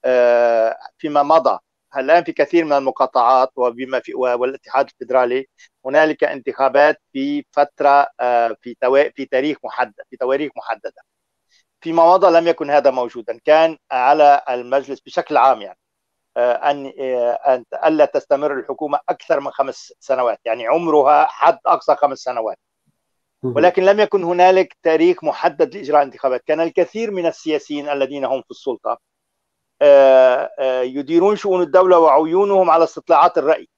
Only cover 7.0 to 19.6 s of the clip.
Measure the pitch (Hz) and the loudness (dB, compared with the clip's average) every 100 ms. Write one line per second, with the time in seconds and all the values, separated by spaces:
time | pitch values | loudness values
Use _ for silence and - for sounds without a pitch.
7 | _ 135 139 147 - - 143 _ 143 143 | _ -8 -6 -8 -6 -4 -4 _ 2 2
8 | 139 - 123 120 117 104 123 113 127 135 | 0 -4 -2 -2 -2 -6 -16 -6 0 2
9 | 151 - 131 131 147 143 107 - 120 _ | 0 -4 -6 -4 -4 -8 -10 -6 -6 _
10 | - 127 127 139 143 120 113 110 - _ | -20 -8 -4 -4 -6 -12 -12 -10 -12 _
11 | _ _ _ _ _ _ _ _ 165 165 | _ _ _ _ _ _ _ _ -6 2
12 | 165 180 185 170 170 165 147 143 135 127 | 4 4 4 4 2 -2 0 2 2 -2
13 | 120 120 110 117 - 151 160 160 _ 131 | -8 -10 -14 -8 0 2 2 -2 _ -2
14 | 123 156 143 143 - 123 123 135 135 127 | 0 4 4 4 0 -8 -4 -4 -4 -14
15 | - - - 143 131 117 98 - _ _ | -8 -8 -2 2 2 2 -6 -20 _ _
16 | _ _ _ 123 120 120 - 143 135 - | _ _ _ -4 -2 0 -2 -4 -10 -10
17 | 131 123 120 - - 127 117 - 160 156 | -6 -2 -2 -2 -2 -2 -4 -4 -2 2
18 | 143 143 - 139 147 135 - 135 147 143 | 0 0 -2 -4 -2 -6 -10 -10 -6 -6
19 | - 170 - 151 139 - | -6 -10 -4 -6 -4 -6